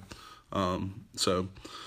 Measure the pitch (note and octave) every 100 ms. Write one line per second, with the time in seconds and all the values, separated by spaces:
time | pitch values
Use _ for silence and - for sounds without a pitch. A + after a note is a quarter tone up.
0 | F#2+ - - - - - F#2 F2+ F#2+ G2
1 | - - - F#2 F#2 - - -